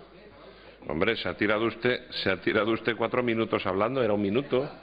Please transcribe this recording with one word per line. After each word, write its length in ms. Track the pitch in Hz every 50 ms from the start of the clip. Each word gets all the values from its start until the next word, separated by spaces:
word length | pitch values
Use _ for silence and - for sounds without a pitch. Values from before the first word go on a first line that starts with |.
| - - - - - - - - - - - - - - - - - -
Hombre, 260 | 71 80 95 107 113
se 140 | - - 92
ha 60 | 82
tirado 320 | - 104 101 107 107 113
usted, 440 | 113 110 - - 123 123 - - -
se 180 | - - - 98
ha 100 | 95 87
tirado 340 | - 117 82 107 104 110
usted 240 | 110 110 - 120 113
cuatro 260 | 104 117 110 - 123
minutos 420 | 127 120 113 113 113 101 110 101 -
hablando, 360 | 101 92 95 107 120 135 135
era 120 | 120 104 104
un 60 | 104
minuto. 480 | 104 98 104 127 139 - 127 123 143 151 - -